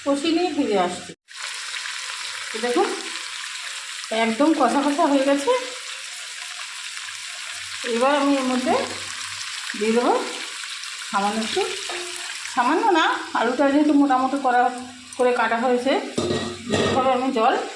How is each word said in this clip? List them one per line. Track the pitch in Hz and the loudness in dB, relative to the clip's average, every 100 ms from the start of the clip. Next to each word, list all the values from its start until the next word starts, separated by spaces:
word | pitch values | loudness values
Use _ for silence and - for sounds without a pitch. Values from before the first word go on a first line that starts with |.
কষিয়ে | 285 277 330 330 | 0 0 2 2
নিয়ে | 359 285 | 0 0
ফিরে | 233 202 180 | 2 2 2
আসছি। | 180 - - _ - - - - - - - - - - - - | -2 -12 -18 _ -12 -10 -10 -10 -8 -8 -8 -10 -10 -10 -10 -8
তো | 220 | -4
দেখুন, | 240 240 392 - - - - - - - - - - - - 226 | 0 2 2 -2 -6 -10 -10 -10 -10 -10 -10 -10 -10 -12 -4 0
একদম | 226 220 302 302 | 0 4 4 4
কষা | 240 269 | 4 4
কষা | 294 294 320 | 0 2 4
হয়ে | 277 269 | 4 4
গেছে। | 285 466 508 - - - - - - - - - - - - - - - - - - - - - - 240 | 2 2 0 -2 -10 -12 -12 -12 -12 -12 -12 -12 -12 -12 -12 -10 -10 -10 -12 -12 -12 -10 -10 -10 -8 -2
এবার | 226 269 294 | 2 4 4
আমি | 277 277 | 4 2
এর | 254 | 2
মধ্যে | 247 262 480 - - - - - - - - - 208 | 0 2 0 0 -6 -8 -8 -8 -8 -8 -8 -8 -2
দিয়ে | 214 226 | 2 4
দেবো | 254 494 - - - - - - - - - | 4 2 -2 -8 -10 -10 -10 -10 -10 -10 -4
সামান্য | 202 202 220 220 | 0 0 0 -2
একটু, | 370 403 392 - 349 349 - - - - | -2 -2 -4 -8 -8 -8 -10 -10 -10 -4
সামান্য | - 240 339 453 330 | 0 2 4 4 4
না, | 359 339 - - | 4 0 -2 0
আলুটা | 226 254 277 | 0 4 4
যেহেতু | 277 302 285 | 6 6 6
মোটামুটি | 277 254 262 277 262 | 6 4 2 2 4
করা, | 247 247 - - - - - | 4 4 0 -12 -16 -16 2
করে | 247 240 | 2 4
কাটা | 226 226 | 2 2
হয়েছে, | 254 247 254 349 - - - - 226 - - - | 2 2 2 0 0 -4 0 -2 -2 -8 -2 0
এইভাবে | - 262 269 247 | 2 4 4 2
আমি | 269 247 | 2 4
জল | 226 427 480 | 4 2 -4